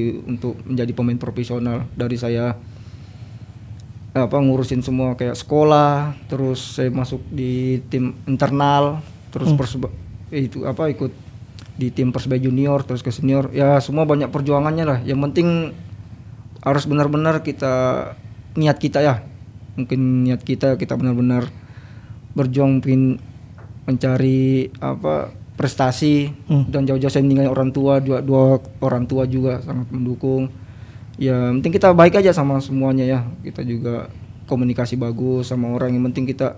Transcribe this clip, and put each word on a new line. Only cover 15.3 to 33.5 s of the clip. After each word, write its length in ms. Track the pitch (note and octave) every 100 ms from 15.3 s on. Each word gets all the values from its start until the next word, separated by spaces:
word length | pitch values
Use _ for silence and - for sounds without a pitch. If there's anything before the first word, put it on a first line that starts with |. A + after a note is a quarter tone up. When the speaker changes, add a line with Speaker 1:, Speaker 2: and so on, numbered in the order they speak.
| C#3+ E3+ E3+ D#3+ - - - - - - - - -
Speaker 1:
harus 240 | - C#3+
benar-benar 560 | D3+ D3 D3 D3 D#3 D#3
kita, 340 | D#3 C#3+ C#3 C3 B2+ C3 B2 - - - -
niat 220 | - D3+ C#3+
kita 240 | D3 C#3
ya. 260 | D3 A#2 - - - - -
Mungkin 480 | - B2+ C3 C3 B2+
niat 160 | B2+ B2
kita, 360 | - B2+ C#3 B2+
kita 180 | -
benar-benar 560 | B2+ B2+ A#2+ B2 B2 A#2+ - - - - - - - -
berjuang, 460 | - C3 B2+ C3+ C3+
mungkin 400 | C3 C3 C3 B2+ - - - - - -
mencari, 840 | - C3 C3+ B2+ C3 C3 C3 C3 C3 -
apa, 500 | C#3 C3+ D#3 D3+ C#3 - -
prestasi. 760 | - C3+ - C3 B2 D3+ D3 C#3+ C#3+ -
Speaker 2:
Hmm. 180 | D3
Speaker 1:
Dan 180 | C3+ D3
jauh-jauh 260 | C3+ C3+ C3+
saya 100 | C#3
meninggalkan 320 | C#3 C3+ C#3
orang 180 | C3+ C3
tua, 280 | C#3 C3+ C#3
dua, 200 | C3+ C3
dua 240 | C#3 C3+ C3 C3+ - -
orang 260 | C3+ B2
tua 180 | B2 C3
juga 340 | B2+ C3 C3 B2+
sangat 300 | C3 B2+ A#2+
mendukung. 580 | A#2+ B2 A#2+ C3+ C3 C3 - - - - - -
Ya, 360 | - C3+ B2 B2
penting 180 | B2+ E3
kita 200 | F#3 G3
baik 260 | F3 E3+ G3+
aja 140 | F#3+
sama 280 | E3+ C#3 C#3
semuanya 440 | C3+ C3+ C3+ C3
ya. 160 | B2+ C3 A#2+ -
Kita 200 | -